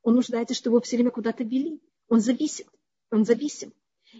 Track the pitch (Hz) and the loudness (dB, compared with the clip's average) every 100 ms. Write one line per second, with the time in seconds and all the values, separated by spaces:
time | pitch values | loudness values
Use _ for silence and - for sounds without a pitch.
0 | 233 240 247 233 233 247 240 233 233 233 | 2 4 2 -4 -4 -4 2 2 2 0
1 | 240 240 226 226 226 262 311 302 _ _ | 0 -2 -6 -6 -4 -4 -4 -10 _ _
2 | _ 233 214 247 302 - - _ _ _ | _ 2 2 0 -4 -6 -16 _ _ _
3 | _ 220 220 233 294 - - - _ _ | _ 0 2 0 -2 -10 -16 -20 _ _
4 | _ | _